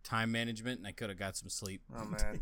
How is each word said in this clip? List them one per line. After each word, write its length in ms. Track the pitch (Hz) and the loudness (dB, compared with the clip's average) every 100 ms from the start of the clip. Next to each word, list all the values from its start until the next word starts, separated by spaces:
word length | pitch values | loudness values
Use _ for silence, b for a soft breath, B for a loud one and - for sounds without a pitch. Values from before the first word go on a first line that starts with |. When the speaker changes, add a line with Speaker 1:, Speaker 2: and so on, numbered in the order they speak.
Speaker 1:
time 300 | - 113 113 | 0 2 4
management, 460 | 117 117 110 120 120 | 4 2 0 -2 -2
and 80 | 98 | -6
I 60 | |
coulda 220 | - 110 95 | -4 -4 -2
got 200 | 95 - | -2 -4
some 140 | 82 | -6
sleep. 320 | - 98 95 - | -4 -4 -6 -8
Speaker 2:
Oh, 120 | 120 107 | -8 -2
man. 340 | 107 104 104 | 4 4 6